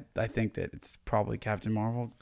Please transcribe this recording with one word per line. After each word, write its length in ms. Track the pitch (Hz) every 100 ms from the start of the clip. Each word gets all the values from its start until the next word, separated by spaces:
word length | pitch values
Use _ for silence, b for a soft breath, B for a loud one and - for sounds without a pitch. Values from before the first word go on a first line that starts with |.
| - -
I 100 | 113
think 280 | - 110
that 180 | - -
it's 240 | - - -
probably 320 | - 107 104 95
Captain 340 | 113 104 107
Marvel 380 | 107 113 120 120 -